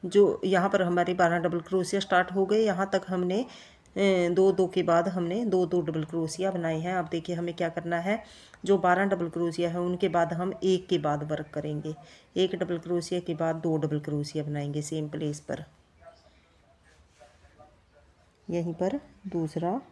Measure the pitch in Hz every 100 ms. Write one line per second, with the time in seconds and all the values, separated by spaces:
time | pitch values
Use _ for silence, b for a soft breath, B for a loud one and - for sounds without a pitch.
0 | 185 202 196 - 190 185 190 196 180 175
1 | 175 180 170 170 170 170 165 190 180 202
2 | 196 185 180 185 190 214 220 185 196 190
3 | 190 185 180 190 269 B B B B -
4 | 196 185 175 175 190 190 185 185 170 170
5 | 180 180 170 196 233 185 175 175 160 160
6 | 156 165 165 156 190 185 165 160 170 185
7 | 165 170 165 170 175 170 170 165 170 170
8 | 180 220 B B B B 175 196 180 180
9 | 196 190 170 165 170 165 175 175 175 180
10 | 190 175 170 165 185 - 190 185 185 170
11 | 147 147 147 156 151 - 143 147 151 156
12 | B B B - 185 180 180 175 170 175
13 | 170 180 175 160 165 160 165 160 151 151
14 | 147 147 147 156 147 147 143 143 147 160
15 | 151 156 151 147 - - 151 _ _ _
16 | - - - _ _ _ _ _ _ _
17 | _ _ - _ - _ - _ _ _
18 | _ _ _ _ - 170 170 165 185 285
19 | - - 196 175 160 - 170 226 -